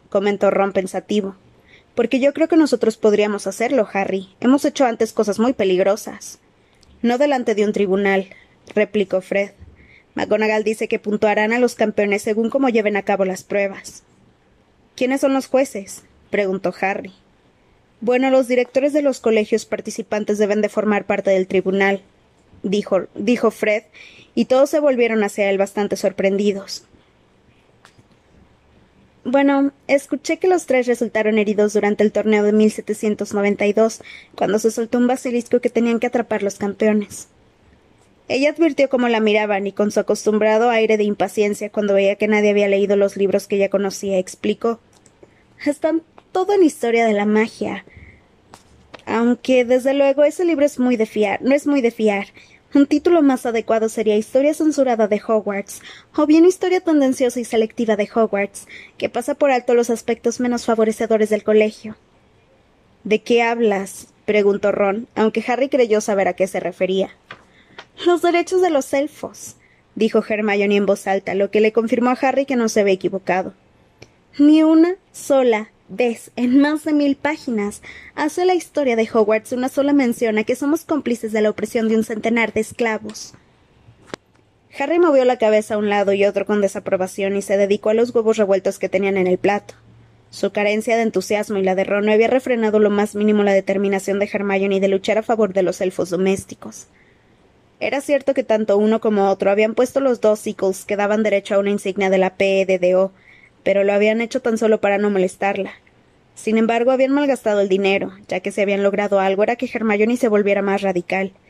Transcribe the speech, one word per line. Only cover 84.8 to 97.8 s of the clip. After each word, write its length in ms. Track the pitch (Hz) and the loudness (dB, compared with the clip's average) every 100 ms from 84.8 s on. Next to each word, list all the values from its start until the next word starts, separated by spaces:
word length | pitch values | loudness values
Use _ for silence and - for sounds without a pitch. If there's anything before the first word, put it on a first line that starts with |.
| 285 339 | -2 2
movió 260 | 349 269 247 | 4 4 4
la 120 | 247 | 2
cabeza 380 | 214 214 220 214 | 2 2 0 -2
a 20 | |
un 120 | 208 | 0
lado 240 | 202 196 | 0 0
y 100 | 196 | 2
otro 220 | 202 202 196 | 0 0 -2
con 160 | 208 | 0
desaprobación 720 | 196 208 - 190 185 - 196 202 | 0 -4 -4 -4 -4 -4 -4 -4
y 60 | |
se 160 | 196 202 | -2 0
dedicó 320 | 196 208 214 | 0 0 0
a 40 | |
los 220 | 220 240 233 | 0 0 0
huevos 220 | 220 220 | 0 0
revueltos 420 | 196 190 202 - | 0 0 -2 -4
que 100 | 185 | -4
tenían 280 | 190 196 196 | -2 0 0
en 100 | 180 | 0
el 100 | 180 | 0
plato. 380 | 185 202 - - _ _ _ _ _ | 0 -2 -6 -20 _ _ _ _ _
Su 240 | - 202 | -8 -6
carencia 420 | 208 208 214 226 226 | -2 -2 -2 0 0
de 80 | |
entusiasmo 540 | 226 185 - 208 214 202 | 0 -2 -2 -4 -2 -2
y 60 | |
la 120 | 190 185 | 0 0
de 80 | |
Ron 220 | 190 202 214 | -2 0 2
no 80 | |
había 160 | 214 226 | 2 4
refrenado 500 | 254 262 233 220 214 | 0 0 -2 0 2
lo 100 | 208 | 2
más 240 | 202 208 208 | 2 -2 0
mínimo 280 | 214 208 | 2 2
la 100 | 202 | 2
determinación 640 | 196 190 196 196 196 202 196 | 2 0 -2 -2 -2 -2 -4
de 120 | 208 | -4
Hermione 480 | 202 202 196 196 196 | -4 -2 -2 0 0
de 80 | 196 | 0
luchar 300 | 190 208 214 | 0 0 -2
a 60 | |
favor 300 | 220 220 202 | -2 0 0
de 100 | 190 | 0
los 180 | 175 - | -2 -2
elfos 280 | 185 - 180 | -4 -4 -4
domésticos. 760 | 175 190 196 - - 214 - - _ _ _ _ _ _ _ _ _ | -2 0 -2 -6 -18 -18 -20 -20 _ _ _ _ _ _ _ _ _